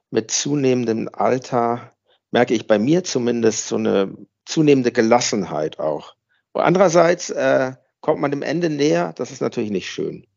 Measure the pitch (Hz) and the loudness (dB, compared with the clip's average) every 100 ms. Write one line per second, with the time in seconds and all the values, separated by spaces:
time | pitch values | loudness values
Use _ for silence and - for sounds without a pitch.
0 | _ 113 113 - 143 147 131 123 117 113 | _ -4 -2 -4 -2 0 2 2 0 -2
1 | 113 - 104 131 - 123 117 117 - _ | -4 -2 -2 -2 -2 -2 -2 -4 -8 _
2 | _ _ _ 117 127 110 - 107 120 175 | _ _ _ 0 2 0 2 2 2 0
3 | 180 131 120 120 113 110 - 110 110 101 | 0 -2 -2 0 0 0 -4 -2 0 0
4 | 98 - - _ - 160 151 135 120 120 | 0 -6 -20 _ -6 0 4 4 4 2
5 | 113 120 - 107 85 76 80 - 76 76 | 4 4 2 -2 -2 -4 -4 -4 -4 -4
6 | - - _ _ _ - - 185 190 165 | -8 -20 _ _ _ 0 2 4 4 6
7 | 170 180 - - 131 135 131 131 _ _ | 4 2 -4 -4 0 2 0 -6 _ _
8 | - 165 143 143 - 156 175 147 147 170 | -4 -2 -2 -4 -4 -2 -2 0 0 0
9 | 170 - 123 135 127 - 107 95 - - | -2 -6 -10 -6 -6 -4 -4 -4 -6 -8
10 | 78 80 - | -8 -8 -16